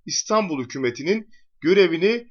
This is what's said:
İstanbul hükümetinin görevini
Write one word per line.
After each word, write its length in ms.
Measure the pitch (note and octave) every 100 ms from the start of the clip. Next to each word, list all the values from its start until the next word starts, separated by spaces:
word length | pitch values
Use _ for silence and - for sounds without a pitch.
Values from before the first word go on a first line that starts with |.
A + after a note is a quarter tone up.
| -
İstanbul 580 | - - A3 G3 C#3+
hükümetinin 640 | A#2+ C#3 B2 A#2 D#3 G#3+ G#3+ - _ _
görevini 680 | D3+ G3 F3+ E3 G3 A#3 A#3+